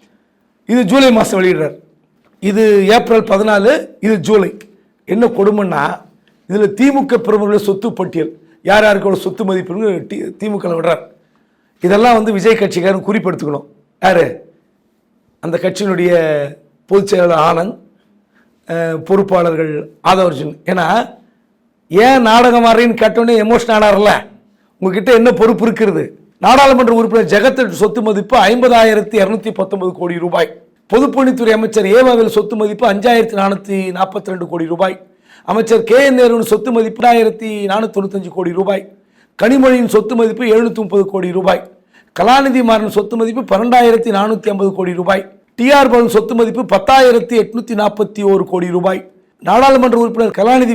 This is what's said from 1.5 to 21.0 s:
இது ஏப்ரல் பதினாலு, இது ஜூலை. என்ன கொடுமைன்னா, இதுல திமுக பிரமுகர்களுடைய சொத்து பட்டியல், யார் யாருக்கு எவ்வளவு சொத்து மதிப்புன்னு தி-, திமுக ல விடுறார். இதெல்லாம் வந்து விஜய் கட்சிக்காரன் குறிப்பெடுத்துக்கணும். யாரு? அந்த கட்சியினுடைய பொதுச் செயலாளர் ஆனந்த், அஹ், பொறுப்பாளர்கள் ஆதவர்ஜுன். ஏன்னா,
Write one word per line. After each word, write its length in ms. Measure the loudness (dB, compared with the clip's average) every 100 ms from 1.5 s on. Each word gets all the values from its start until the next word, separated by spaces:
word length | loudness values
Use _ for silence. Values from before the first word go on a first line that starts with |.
| 0 -4 -8 _ _ _ _ _ _
இது 480 | -4 2 4 4 4
ஏப்ரல் 340 | 2 2 0
பதினாலு, 680 | 2 -2 2 2 2 0 -4 -6
இது 180 | -2 -2
ஜூலை. 400 | 2 0 0 -6 -20 _ _ _ -6
என்ன 220 | -2 -2
கொடுமைன்னா, 760 | 0 0 0 -2 -2 -4 -6 _ _ _ _ _
இதுல 160 | -2 -2 0
திமுக 360 | 0 0 -2 -2 0
பிரமுகர்களுடைய 360 | -2 0 -2 -2
சொத்து 240 | -4 -4 -6
பட்டியல், 320 | -8 -6 -6 -10 _ _ 0
யார் 160 | 2 2
யாருக்கு 220 | 0 -2
எவ்வளவு 180 | -4 -4
சொத்து 180 | -6 -4
மதிப்புன்னு 400 | -4 -6 -6 -4 -4 -8
தி-, 140 | -12 -12 -10
திமுக 260 | -8 -6 -6
ல 40 | -4
விடுறார். 260 | -2 -4 -6 _ _ _ _ _ _ _ -2
இதெல்லாம் 320 | 2 4 2
வந்து 140 | 0 -2
விஜய் 200 | 0 0
கட்சிக்காரன் 440 | -2 -2 -2 -2 -2
குறிப்பெடுத்துக்கணும். 600 | -4 -4 -6 -6 -8 -10 _ _ _ 0
யாரு? 200 | 2 0 -4 -18 _ _ _ _ _ _ _ _ _ -8
அந்த 100 | -4
கட்சியினுடைய 480 | -4 -4 -4 -2 0 2 0 -2 -6 -12 _ _ -2
பொதுச் 200 | -2 0
செயலாளர் 320 | 0 2 2 2
ஆனந்த், 260 | 0 -4 -10 _ _ _ _ _ _ _ _ _
அஹ், 240 | -6 -6 -6 -2
பொறுப்பாளர்கள் 640 | -2 0 0 0 0 -2 -6 -10 _ -2
ஆதவர்ஜுன். 440 | 0 0 -2 -10 -10 -6
ஏன்னா, 160 | -4 -2 -2